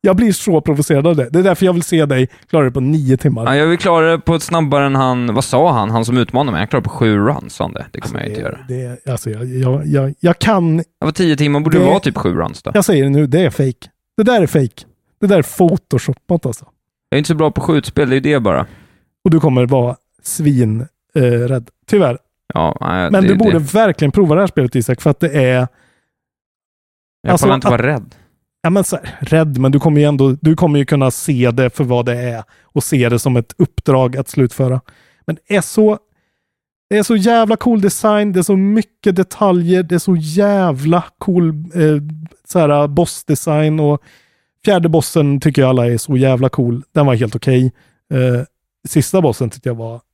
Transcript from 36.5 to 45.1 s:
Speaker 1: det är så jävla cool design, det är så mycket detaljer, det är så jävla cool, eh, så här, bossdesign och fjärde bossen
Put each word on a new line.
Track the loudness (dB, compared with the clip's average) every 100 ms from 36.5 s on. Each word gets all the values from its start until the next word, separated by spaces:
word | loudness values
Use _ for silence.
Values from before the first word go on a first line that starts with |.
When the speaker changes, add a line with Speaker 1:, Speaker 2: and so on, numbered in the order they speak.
| _ _ _ _
Speaker 1:
det | -2
är |
så | 0 0
jävla | 2 2 2 0
cool | 0 0
design, | 0 0 0 0 0
det | -2
är |
så | 0 0
mycket | 2 0 -2 _ -2 0
detaljer, | -2 0 0 2 2 0
det | 0
är | -2
så | 0 -2
jävla | -2 -2 0 2 0 -2 0 0 -2 _
cool, | -2 0 0 -2 -8
eh, | 0 2 2 -4 -12 -16 _ _
så | 0
här, | 2 2 0
bossdesign | 0 -2 -4 -4 -4 0 0 0 0
och | 0 -2 _ _ _ _ _ _
fjärde | 0 2 2
bossen | 0 0